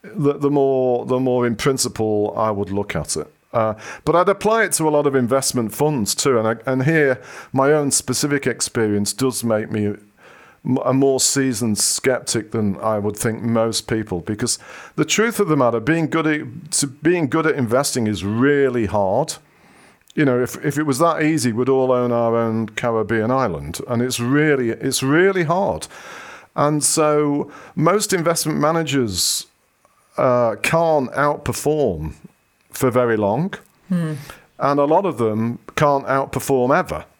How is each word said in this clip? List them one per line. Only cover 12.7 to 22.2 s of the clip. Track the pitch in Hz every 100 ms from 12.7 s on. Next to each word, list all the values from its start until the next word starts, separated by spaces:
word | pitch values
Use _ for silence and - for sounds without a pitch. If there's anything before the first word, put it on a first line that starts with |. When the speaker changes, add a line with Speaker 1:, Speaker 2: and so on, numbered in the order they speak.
| 92
Speaker 1:
I | 110 107
would | 104 101
think | 120 110
most | 117 117 113 110 -
people, | 110 107 90
because | 82 104 120 - - - - -
the | 147
truth | - 226 220
of | 196
the | 151
matter, | 123 117
being | 110 165 156
good | 160 156
at, | 151 147 110 -
to, | - 139
being | 123 156 180 147
good | 156 156
at | 139
investing | 113 123 143 127 110
is | 101 98
really | 110 135 143 135 123 104
hard. | 104 98 107 151 - _ _ _ _ - _ _ -
You |
know, | 143 123
if, | 123 - 147
if | 139
it |
was | 156 127
that | 170 151
easy, | 151 160 120
we'd | 110 127
all | 135 131
own | 127 123
our | 117